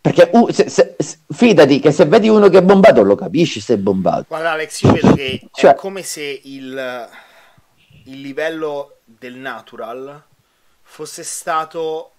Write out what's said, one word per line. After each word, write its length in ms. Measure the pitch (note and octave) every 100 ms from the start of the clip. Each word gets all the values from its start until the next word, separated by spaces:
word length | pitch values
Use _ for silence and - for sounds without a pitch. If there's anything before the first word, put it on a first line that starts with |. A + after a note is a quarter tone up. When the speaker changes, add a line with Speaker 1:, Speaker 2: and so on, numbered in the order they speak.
Speaker 1:
Perché, 300 | C#3 C3+ E3+
uh, 180 | A#3 A#3
se, 200 | - F3+
se, 240 | - - -
se, 200 | - - _
fidati 480 | D3+ A#3+ F3+ C#3+ C#3
che 140 | D#3
se 140 | C#3+ D3+
vedi 220 | F#3 G#3+
uno 180 | G#3+ G3+
che 100 | F3+
è 40 |
bombato 400 | F#3 G3 G3 A#2+
lo 120 | G2
capisci 460 | G2 - C#3 E3 -
se 140 | G2+
è 20 | A2
bombato. 480 | G2 F#2+ E2+ D#2+ -
Speaker 2:
Guarda 240 | D#3 E3
Alex, 280 | D#3 D#3 -
io 100 | -
vedo 200 | - -
che 300 | - C3+ C3 -
Speaker 1:
Cioè 200 | - -
Speaker 2:
è 20 |
come 280 | - G3 F#3+
se 380 | E3+ - D3 C3+
il, 640 | C3+ C3+ C3 C3 B2+ B2 A2 - _ _ _ _ _ _ _ _
il 160 | A#2+ C3+
livello 760 | C#3 C#3 D#3 D#3+ D#3 C#3+ C#3 _
del 300 | _ A2+ B2
natural 880 | B2 C3 A2+ A2 A#2 A2+ B2 C3+ D3 _ _ _ _ _ _
fosse 400 | _ - D3+ -
stato 920 | E3 - - D#3+ D#3+ E3 D#3+ D#3+ E3